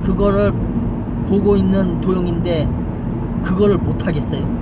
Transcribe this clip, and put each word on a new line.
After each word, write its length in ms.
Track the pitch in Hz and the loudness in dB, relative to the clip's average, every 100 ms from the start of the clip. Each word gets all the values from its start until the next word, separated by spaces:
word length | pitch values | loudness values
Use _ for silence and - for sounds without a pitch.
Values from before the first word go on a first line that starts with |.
그거를 480 | - 190 202 143 104 101 - - - - - - - | 0 2 2 4 2 0 -2 -2 -2 -4 -4 -4 0
보고 300 | 196 202 202 | 2 4 4
있는 440 | 190 190 185 170 | 4 2 2 0
도영인데 680 | 185 185 180 170 175 165 147 - - - - - - - | 0 0 0 -2 0 0 0 -2 -4 -4 -4 -4 -4 -4
그거를 360 | - 185 208 190 | -2 2 2 2
못 280 | - - - | 0 -2 -2
하겠어요? 400 | 151 - 147 - 120 | -2 -2 -2 -2 -4